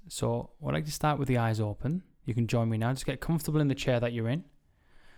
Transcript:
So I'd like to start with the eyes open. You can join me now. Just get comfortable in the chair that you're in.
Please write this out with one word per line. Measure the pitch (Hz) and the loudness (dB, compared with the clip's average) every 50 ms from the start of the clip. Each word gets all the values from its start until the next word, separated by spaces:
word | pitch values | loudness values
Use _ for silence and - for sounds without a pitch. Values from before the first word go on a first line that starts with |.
| - 165 | -18 -12
So | - - - 117 117 120 - - - - 147 | -6 -2 -2 0 0 -2 -4 -8 -14 -10 -4
I'd | 139 139 | -2 -2
like | 156 156 | -2 -2
to | 151 147 | -2 -4
start | - - 151 147 147 | 0 0 0 2 2
with | 139 127 | 2 2
the | 123 120 | 2 2
eyes | 117 113 110 107 | 4 2 2 2
open. | 107 104 101 - - 127 165 185 - _ _ _ - | 0 -2 -2 -4 -4 -2 -2 -2 -4 _ _ _ -6
You | 139 107 | -4 0
can | 120 117 | 0 0
join | 107 123 117 113 113 | 2 2 2 2 2
me | 113 | 0
now. | 110 113 120 135 | 0 0 0 0
Just | 131 - | -2 -2
get | - 135 - | -4 -4 -4
comfortable | - - 165 156 - - 151 156 | -2 0 0 0 0 0 2 4
in | 151 139 | 4 4
the | 131 | 2
chair | - - 139 127 120 | 0 2 2 2 2
that | 120 120 120 | 2 0 -2
you're | 117 113 113 | 0 0 0
in. | 131 170 - - _ - _ _ _ _ _ _ - - - - - | 0 -2 -4 -8 _ -20 _ _ _ _ _ _ -20 -20 -20 -20 -20